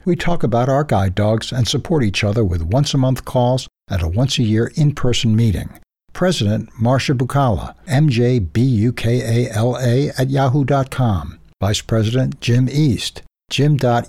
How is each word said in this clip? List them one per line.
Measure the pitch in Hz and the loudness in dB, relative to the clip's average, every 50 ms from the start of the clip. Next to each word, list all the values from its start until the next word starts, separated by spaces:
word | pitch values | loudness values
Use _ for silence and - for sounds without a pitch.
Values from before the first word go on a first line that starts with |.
| - | -4
we | 180 175 | -2 -2
talk | - - 175 175 - | 0 0 0 0 0
about | - 131 120 117 123 135 | 0 0 0 0 0 2
our | 135 139 147 | 0 0 0
guide | - 123 98 95 95 92 | 0 0 0 0 0 0
dogs | - 104 104 113 110 - - | 0 0 0 0 0 -2 -4
and | - 135 117 - | -2 -2 -2 0
support | - 127 - - 180 151 | -2 -4 -2 0 0 0
each | 120 101 - - - | 0 0 0 0 -2
other | 101 101 117 | 0 0 0
with | 113 90 90 85 | 0 0 0 -2
once-a-month | 80 82 107 135 143 - - 143 131 131 131 - - | -2 0 0 0 0 2 0 0 0 0 0 -2 -6
calls | - - 127 123 123 127 131 - - _ _ _ - | -4 -2 0 2 2 0 -2 -4 -10 _ _ _ -6
at | 104 90 | -4 -2
a | 82 80 | -2 -2
once-a-year | 87 107 131 135 - - 123 107 110 110 117 120 - | 0 0 0 0 0 0 0 2 2 0 0 -2 0
in-person | - 147 147 143 - - 123 117 - - 117 107 | 0 0 0 0 0 0 0 0 2 2 2 2
meeting. | 110 117 113 85 - - - - - - _ _ _ _ - - | 2 2 2 0 -2 -4 -8 -14 -18 -20 _ _ _ _ -18 -6
President | - 180 185 170 - 107 101 107 110 101 - - - | -2 -2 -2 0 0 0 0 0 -2 -4 -8 -6 -2
Marsha | 113 120 135 127 - - 143 | 0 0 2 0 0 0 0
Bukala, | 120 135 120 - 143 139 123 101 78 - - - - - | 0 -2 -2 0 0 2 2 0 -2 -4 -10 -14 -18 -6
M | - 123 139 156 151 | -2 0 2 2 2
J | 117 113 120 120 127 123 | 2 2 2 2 2 0
B | 92 80 - 107 | 0 -2 0 0
U | 123 135 123 101 107 123 120 | 2 2 2 2 2 0 -2
K | - - 113 120 123 117 117 117 120 123 - | -2 -2 0 0 0 0 0 0 -2 -2 -2
A | |
L | 101 107 113 127 120 | -2 -2 -2 0 -2
A | 127 131 120 117 135 143 - - | -2 0 0 0 0 0 -2 -2
at | - 131 135 | -2 -2 0
yahoo | 139 139 135 135 120 147 135 | 0 0 0 2 2 0 0
dot | 120 143 135 131 - | 2 0 0 0 -2
com. | - - 127 113 98 82 73 76 - - - - _ _ | -2 -2 0 0 0 -2 -4 -8 -14 -16 -20 -20 _ _
Vice | 95 98 107 - | -4 -2 -2 -4
President | - - 113 113 107 110 117 127 131 135 143 - | -4 -2 0 0 0 0 0 0 -2 -2 -4 -4
Jim | - - 117 127 131 127 | -2 0 2 2 2 2
East, | 131 147 156 143 101 - - - - - - - _ _ _ _ | 2 2 2 2 0 0 -4 -8 -10 -12 -18 -20 _ _ _ _
jim | - - 139 147 151 | -2 0 2 2 2
dot | 127 135 123 120 117 - | 2 2 2 2 0 -2